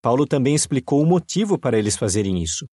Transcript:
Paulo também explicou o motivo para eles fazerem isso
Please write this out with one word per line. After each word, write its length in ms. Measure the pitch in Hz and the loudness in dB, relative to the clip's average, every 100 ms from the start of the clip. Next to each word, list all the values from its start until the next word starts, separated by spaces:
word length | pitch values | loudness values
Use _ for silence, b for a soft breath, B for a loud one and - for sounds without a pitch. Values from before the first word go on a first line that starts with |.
Paulo 260 | 120 123 147 | 2 2 2
também 280 | 147 131 | 2 2
explicou 480 | 151 - 139 - 143 | 0 0 -4 0 0
o 40 | 156 | 4
motivo 520 | 180 - 175 214 185 | 2 0 -4 -2 0
para 200 | - 110 | 0 0
eles 180 | 107 107 | 0 -2
fazerem 440 | 110 95 98 92 | -2 0 0 -2
isso 240 | 82 - - | -4 -6 -12